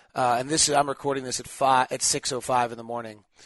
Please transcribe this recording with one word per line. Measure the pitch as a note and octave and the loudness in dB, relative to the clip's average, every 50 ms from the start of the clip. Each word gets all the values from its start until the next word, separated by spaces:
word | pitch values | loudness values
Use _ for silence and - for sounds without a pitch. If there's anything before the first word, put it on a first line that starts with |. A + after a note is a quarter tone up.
| _ _ - | _ _ -4
Uh, | - B2+ B2 A#2+ A#2 | 0 2 2 2 2
and | C3 C#3 | 0 0
this, | D3+ D#3+ - - | 0 2 2 4
I'm | D3 C#3+ D3 C#3+ | 4 4 2 2
recording | C3+ - - C#3+ C#3 C#3 C3 | 0 -4 -2 -2 -2 -2 -4
this | B2+ A#2+ - | -6 -6 -6
at | B2 - | -8 -8
five, | - - C#3+ C3+ C3+ B2+ B2+ - | -4 0 2 4 4 4 4 2
at | - - | -2 -2
six | - - - C#3+ - - | 0 0 0 -2 -2 -4
oh | C3+ B2 | -6 -4
five | - - C3 B2 A#2+ A#2+ | -2 0 0 0 0 0
in | A#2 A2+ | -4 -10
the | A2+ | -10
morning. | A2+ A#2 A#2+ A#2 A2 G#2+ G#2 _ _ _ _ - | -10 -10 -10 -10 -10 -14 -16 _ _ _ _ -20